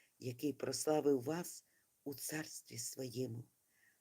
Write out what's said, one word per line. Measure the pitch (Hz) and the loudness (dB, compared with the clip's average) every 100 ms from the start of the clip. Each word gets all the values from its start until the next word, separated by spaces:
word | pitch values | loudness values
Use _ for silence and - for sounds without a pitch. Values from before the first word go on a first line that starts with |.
| _ _ | _ _
який | 120 120 147 | -6 -2 -2
прославив | - - 135 - 151 143 135 | 0 -2 0 4 6 6 6
вас | 123 165 170 - - _ _ _ | 4 -2 -4 -10 -16 _ _ _
у | 143 | -8
царстві | 135 - 151 151 - - 117 | -6 -4 -4 -4 -10 -10 -8
своєму. | - - 131 120 127 117 - _ _ _ _ _ | -8 -6 -4 -2 -2 -4 -10 _ _ _ _ _